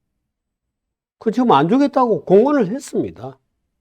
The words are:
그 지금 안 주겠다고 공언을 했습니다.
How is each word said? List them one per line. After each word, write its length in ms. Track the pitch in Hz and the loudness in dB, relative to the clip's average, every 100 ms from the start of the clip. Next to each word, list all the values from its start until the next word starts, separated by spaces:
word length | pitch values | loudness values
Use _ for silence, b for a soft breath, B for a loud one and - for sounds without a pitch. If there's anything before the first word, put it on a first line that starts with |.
| _ _ _ _ _ _ _ _ _ _ _ _ | _ _ _ _ _ _ _ _ _ _ _ _
그 100 | - | -6
지금 220 | 214 247 | -2 2
안 180 | - 165 | 2 2
주겠다고 560 | 247 285 277 247 185 - | 0 0 0 -2 -2 2
공언을 400 | 190 254 294 185 | 2 4 0 -2
했습니다. 680 | 254 - 220 113 85 131 131 _ _ _ _ | -6 -8 -8 -8 -10 -18 -20 _ _ _ _